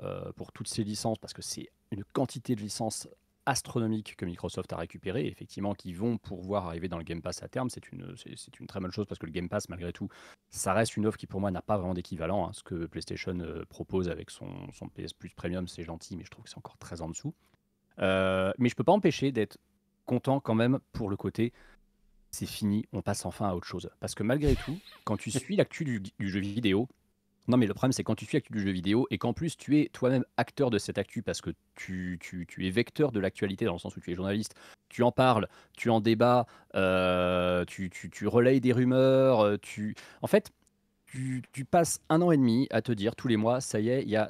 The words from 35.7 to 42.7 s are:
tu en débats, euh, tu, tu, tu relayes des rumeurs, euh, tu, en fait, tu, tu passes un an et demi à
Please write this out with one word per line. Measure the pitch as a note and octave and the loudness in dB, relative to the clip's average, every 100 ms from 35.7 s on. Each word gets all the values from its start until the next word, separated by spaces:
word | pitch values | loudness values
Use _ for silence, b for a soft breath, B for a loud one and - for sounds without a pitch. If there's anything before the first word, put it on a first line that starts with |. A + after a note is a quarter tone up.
| - | -4
tu | A#2+ | 4
en | A2+ | 4
débats, | G#2+ A2+ A#2+ B2 A2+ b b - | 6 6 6 6 2 b b 0
euh, | F#2+ F#2 F#2 F2+ F2+ F2+ F2+ F2+ F2 | 2 4 4 4 4 2 2 2 0
tu, | - F#2 | -6 -8
tu, | - F2+ | -8 -14
tu | - G2+ | -4 2
relayes | A#2 B2 C3+ | 6 6 6
des | B2 | 4
rumeurs, | A#2+ B2+ C3 C3 C3 C3+ A#2+ | 4 4 6 6 6 6 6
euh, | G#2 G2+ | 6 4
tu, | - - G#2+ - B B | -4 -8 -8 -8 B B
en | A#2+ | 2
fait, | G#3 - _ _ _ _ _ _ | 2 2 _ _ _ _ _ _
tu, | C3+ C3 B2+ - | -8 -4 -4 -8
tu | C#3 | -10
passes | C3+ F3+ D#3+ - - | 2 4 4 0 2
un | D#3+ | 4
an | F3 | 6
et | D3+ | 6
demi | B2 A#2 | 6 6
à | C3+ | 4